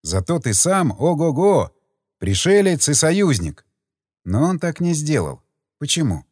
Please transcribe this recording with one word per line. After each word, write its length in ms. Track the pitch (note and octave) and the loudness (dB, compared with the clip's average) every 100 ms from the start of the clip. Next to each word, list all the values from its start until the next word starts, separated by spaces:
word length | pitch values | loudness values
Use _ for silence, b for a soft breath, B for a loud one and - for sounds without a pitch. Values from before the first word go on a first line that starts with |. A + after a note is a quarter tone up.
Зато 360 | E2 F#2 F2+ E3+ | -4 -6 -2 -4
ты 160 | A#2+ | -2
сам, 400 | A#2 F3 F#3+ E3+ - | -2 0 0 0 0
ого-го, 720 | D#3+ D#3+ E3 C#3+ G3 E3+ E2+ _ _ _ _ _ | -2 0 -2 2 2 2 0 _ _ _ _ _
пришелец 720 | F#2 G2 F3 G3+ F#3+ E3+ - | -2 0 4 4 4 0 0
и 60 | |
союзник. 720 | C#3+ D#3+ F#3 G3 A2+ D#2+ C#2+ _ _ _ _ _ _ | 2 2 2 2 2 -2 -10 _ _ _ _ _ _
Но 180 | E2+ G#2 | -4 0
он 160 | E3 F3+ | 0 0
так 220 | F3 - | -4 -2
не 140 | F3 | -2
сделал. 480 | D#3+ D3+ C#3+ D#2 C2+ _ _ _ _ | -2 0 0 -2 -8 _ _ _ _
Почему? 460 | D3 E3+ D3 D#2+ - | -4 -2 0 -2 -8